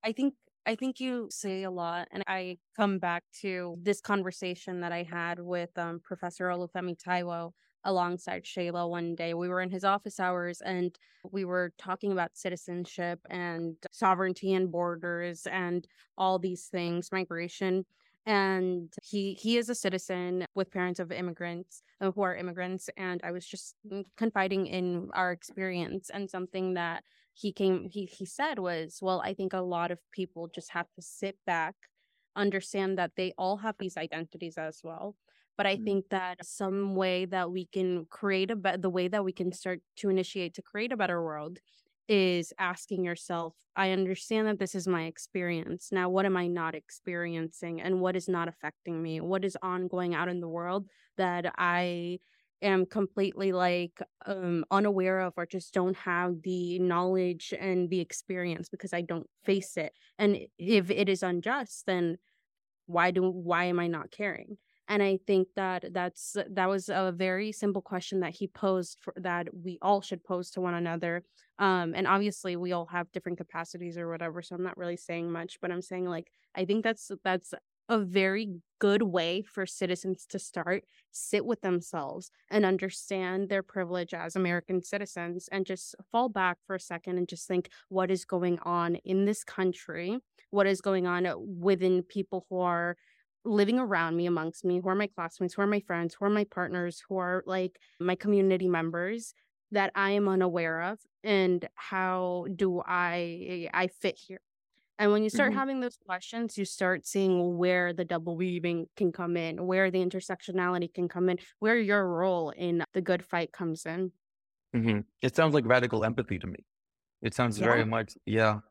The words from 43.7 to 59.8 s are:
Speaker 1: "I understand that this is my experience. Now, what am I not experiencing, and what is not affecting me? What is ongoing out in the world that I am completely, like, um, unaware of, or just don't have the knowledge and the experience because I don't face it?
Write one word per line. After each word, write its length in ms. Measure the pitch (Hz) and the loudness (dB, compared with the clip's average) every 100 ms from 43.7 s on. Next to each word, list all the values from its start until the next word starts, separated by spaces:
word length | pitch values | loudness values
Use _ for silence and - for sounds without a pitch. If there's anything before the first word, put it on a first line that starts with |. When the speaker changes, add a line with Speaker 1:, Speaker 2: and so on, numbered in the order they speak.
Speaker 1:
"I 160 | - 190 | 0 2
understand 560 | 190 185 185 - 220 214 | 4 2 -2 -2 0 2
that 140 | 208 | 0
this 160 | 196 196 | -2 -2
is 100 | 175 | 0
my 200 | 175 160 | 0 0
experience. 840 | - - 190 175 170 160 175 - | -8 -8 -4 -2 -2 -2 -8 -2
Now, 180 | 196 180 | 0 2
what 160 | 185 196 | 4 4
am 100 | 185 | 2
I 100 | 175 | 2
not 300 | 175 165 160 | 0 -2 -6
experiencing, 1040 | _ - - 175 170 165 160 - 170 165 | _ -14 -6 -4 -2 -4 -6 -6 -8 -4
and 200 | 175 185 | 0 2
what 140 | 185 | 2
is 140 | 185 175 | 0 0
not 180 | 180 170 | 0 -2
affecting 560 | 165 156 - - 165 | -4 -10 -10 -8 -4
me? 180 | 165 160 | -4 -4
What 240 | 165 190 | -2 0
is 140 | 190 185 | 0 -4
ongoing 540 | 185 180 180 180 180 | -4 -2 -2 -2 0
out 140 | 165 175 | 0 -2
in 100 | 180 | -2
the 100 | 170 | -4
world 400 | 170 175 190 190 _ _ - | -6 -2 -4 -4 _ _ -2
that 360 | 185 175 175 - | 0 0 -2 0
I 640 | 180 175 180 175 175 180 _ _ _ _ | 2 2 2 -2 -4 -8 _ _ _ _
am 240 | 202 190 185 | 2 2 2
completely, 680 | 220 196 - 196 - 190 | 0 -2 0 -2 0 0
like, 480 | 180 180 175 175 - - _ | 2 4 2 -2 -6 -14 _
um, 400 | - 196 180 170 - | -8 -4 0 0 2
unaware 500 | 196 208 196 185 190 | 4 4 4 2 2
of, 140 | 185 175 | 0 -4
or 80 | |
just 300 | 170 190 - | -6 -6 -2
don't 220 | - 185 185 | 0 2 0
have 440 | - 175 180 170 | 0 0 2 -2
the 360 | 185 185 175 180 | -2 -2 -2 2
knowledge 760 | 180 170 180 190 180 170 - - | 2 4 4 2 2 -2 -6 -6
and 300 | 190 185 180 | -2 0 2
the 100 | 180 | 0
experience 720 | 170 - - 185 175 165 - | -2 -8 -6 -4 -2 -4 -8
because 240 | 190 196 | -10 -6
I 80 | 175 | -4
don't 260 | 170 165 - _ | -4 -6 -6 _
face 320 | - 196 190 | 0 0 0
it? 160 | - | -6